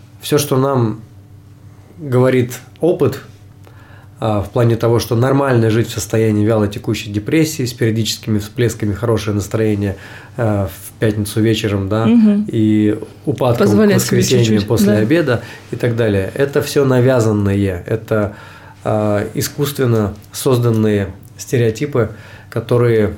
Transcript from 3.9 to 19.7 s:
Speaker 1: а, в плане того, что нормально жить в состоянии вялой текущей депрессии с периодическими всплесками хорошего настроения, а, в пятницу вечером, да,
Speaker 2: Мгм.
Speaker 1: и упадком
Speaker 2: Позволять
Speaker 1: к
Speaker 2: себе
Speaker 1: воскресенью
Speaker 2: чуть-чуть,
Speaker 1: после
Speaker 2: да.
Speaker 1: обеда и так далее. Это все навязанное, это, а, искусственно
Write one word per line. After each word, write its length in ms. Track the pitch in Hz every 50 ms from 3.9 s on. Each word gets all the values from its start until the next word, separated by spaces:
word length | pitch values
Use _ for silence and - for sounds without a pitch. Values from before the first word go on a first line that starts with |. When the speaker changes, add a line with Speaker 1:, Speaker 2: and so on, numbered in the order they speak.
| - - - - - -
Speaker 1:
а, 220 | - 110 107 104
в 80 | 98 -
плане 260 | - 131 117 117 113
того, 220 | 107 120 117 117 113
что 160 | - - 120
нормально 540 | 113 123 131 131 139 139 135 123 117 113 113
жить 180 | 107 117 113 123
в 40 | -
состоянии 520 | 110 - - - 113 113 110 107 104 104
вялой 240 | 107 113 107 104 101
текущей 420 | - - - - 110 - - 107
депрессии 540 | 101 104 104 113 147 160 156 156 - - 127
с 80 | 120 -
периодическими 680 | - 123 113 107 113 107 107 - - - 117 107 104
всплесками 540 | 101 - - - 123 110 - - 113 104 98
хорошего 420 | - 123 117 113 104 - 110 101
настроения, 600 | 101 98 - - 110 110 107 104 101 101 101 95 - - - - - - - -
а, 300 | - 120 107 104 101 98
в 320 | 95 - - - - - -
пятницу 420 | 120 110 104 107 101 - - 113
вечером, 480 | 107 113 110 110 - 104 101 98 98 95
да, 160 | 104 107 113
Speaker 2:
Мгм. 400 | 220 233 240 220 208 208 208 214 214
Speaker 1:
и 480 | - 117 107 107 107 107 107 107 110 110 - - - - -
упадком 420 | 160 - - 143 120 117 123 196
Speaker 2:
Позволять 340 | 202 208 202 214 208 190 190
Speaker 1:
к 40 | -
Speaker 2:
себе 120 | - 131 120
Speaker 1:
воскресенью 260 | 123 - 131 123 117
Speaker 2:
чуть-чуть, 220 | 110 110 101 98
Speaker 1:
после 260 | - 120 113 104 101 104
Speaker 2:
да. 40 | 107
Speaker 1:
обеда 420 | 110 113 151 175 160 131 120 110 - - - - - -
и 40 | 131
так 200 | 120 - 131 113
далее. 340 | 113 117 110 101 98 95 98 -
Это 280 | - 139 139 139 147
все 240 | - - - 147 139
навязанное, 960 | 131 127 127 120 131 131 123 107 110 107 104 101 98 98 101 101 98 90 87 -
это, 500 | - 113 110 - - 113 107 104 98 - - - - - - - - - - -
а, 420 | - 110 107 107 107 104 104 - - -
искусственно 800 | - 120 - - - 143 143